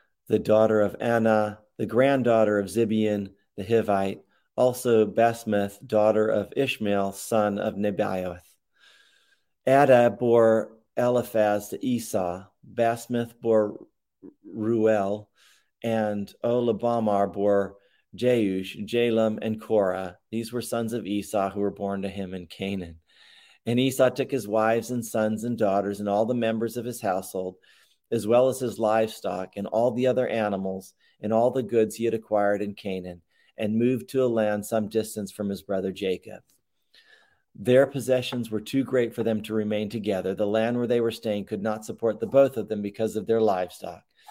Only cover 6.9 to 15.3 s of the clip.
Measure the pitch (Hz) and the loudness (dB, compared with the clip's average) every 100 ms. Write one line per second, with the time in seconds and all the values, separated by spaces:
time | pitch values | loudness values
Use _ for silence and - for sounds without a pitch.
6.9 | 101 98 98 - 110 104 101 110 90 104 | 0 -2 -6 -2 0 0 0 -4 -4 -2
7.9 | 98 101 95 90 87 - _ _ _ _ | -2 -2 -4 -6 -10 -18 _ _ _ _
8.9 | _ _ _ _ _ _ _ - 135 143 | _ _ _ _ _ _ _ 4 6 8
9.9 | 123 120 104 123 117 113 110 - - _ | 8 6 2 4 6 6 6 0 -10 _
10.9 | - 123 123 117 113 107 104 101 - 127 | -2 0 0 0 2 2 0 -4 -6 -2
11.9 | 120 117 104 90 92 95 _ - 117 113 | -4 -2 -4 -4 -6 -12 _ -8 0 0
12.9 | 117 - 120 117 - 113 110 107 - - | 0 -4 -4 -4 -4 2 4 2 -4 -18
13.9 | _ _ _ 95 - 101 101 107 117 110 | _ _ _ -20 -20 -14 -6 -2 2 4
14.9 | 107 98 107 110 | 4 0 -4 -10